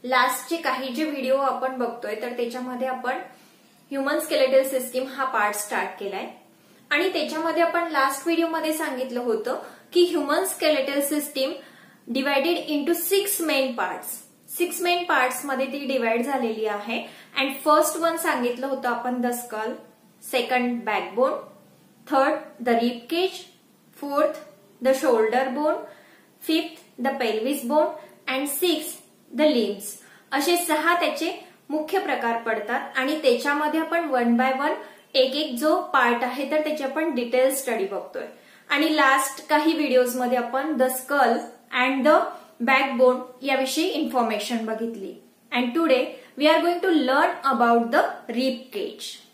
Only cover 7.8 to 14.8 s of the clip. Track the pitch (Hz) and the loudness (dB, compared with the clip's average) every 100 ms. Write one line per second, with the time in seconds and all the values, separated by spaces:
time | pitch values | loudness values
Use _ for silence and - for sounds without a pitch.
7.8 | 339 302 269 277 339 330 330 320 320 311 | 0 2 0 0 0 0 2 0 -2 -2
8.8 | 302 254 247 240 247 220 233 - - - | -4 -4 -4 -4 -2 -2 -2 -6 -8 -20
9.8 | _ 349 349 349 277 311 381 - 320 294 | _ 4 4 4 0 0 0 0 2 2
10.8 | 262 285 277 302 294 269 269 349 - - | 2 0 0 -2 -4 -2 -2 -4 -14 -20
11.8 | - _ - 247 269 277 330 339 - 294 | -20 _ -6 -2 2 2 2 0 -2 -2
12.8 | 320 330 - 392 403 - 320 269 262 233 | 0 -2 2 0 2 -2 0 0 0 -2
13.8 | 185 - - - - _ - - 349 - | -6 -6 -10 -14 -16 _ -16 -4 -4 -2